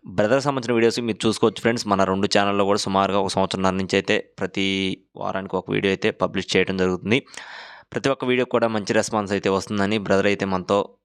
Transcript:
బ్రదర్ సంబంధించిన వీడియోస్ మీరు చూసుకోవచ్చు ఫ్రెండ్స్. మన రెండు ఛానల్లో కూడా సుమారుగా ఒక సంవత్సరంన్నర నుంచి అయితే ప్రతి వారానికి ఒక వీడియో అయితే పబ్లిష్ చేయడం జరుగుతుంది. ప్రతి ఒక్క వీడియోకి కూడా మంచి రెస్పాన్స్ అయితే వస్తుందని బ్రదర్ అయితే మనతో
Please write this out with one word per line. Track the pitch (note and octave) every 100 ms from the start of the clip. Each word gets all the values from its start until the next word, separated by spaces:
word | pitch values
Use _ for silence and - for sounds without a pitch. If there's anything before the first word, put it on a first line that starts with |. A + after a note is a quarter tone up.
| -
బ్రదర్ | F#2 G#2+ C3+
సంబంధించిన | C#3 C3+ A2+ A#2
వీడియోస్ | A2+ A2
మీరు | A#2+ G2+
చూసుకోవచ్చు | A2+ G#2 A2+ G2+
ఫ్రెండ్స్. | A#2 A#2+ G#2+
మన | F#2+
రెండు | F#2+ F#2+ G2+
ఛానల్లో | G#2 G2+ G2+ G2
కూడా | G2+
సుమారుగా | - F#2+ G2 G2
ఒక | F#2+
సంవత్సరంన్నర | F#2+ F#2+ G2 F#2+ F#2
నుంచి | F#2+ G2
అయితే | F#2 G#2+ -
ప్రతి | - F#2+ G2+ F#2+ F#2+ F#2+ F2+ _ -
వారానికి | F#2+ F#2+ F#2+ F#2
ఒక | -
వీడియో | G#2 G2
అయితే | F#2+ A2
పబ్లిష్ | - F#2 E2+ F#2
చేయడం | F#2+ F2+ F#2+
జరుగుతుంది. | F#2 F2+ F2+ B2 - - - - - - -
ప్రతి | B2 C3+
ఒక్క | C3+ B2+
వీడియోకి | B2+ B2
కూడా | A#2+ A2+
మంచి | A2 F#2+
రెస్పాన్స్ | A2 G#2 A2 G2+
అయితే | G2 G2
వస్తుందని | F#2+ - G#2+ G2 A2
బ్రదర్ | G2 G2 G2+
అయితే | G2 G2
మనతో | F#2 F2 G2+ - _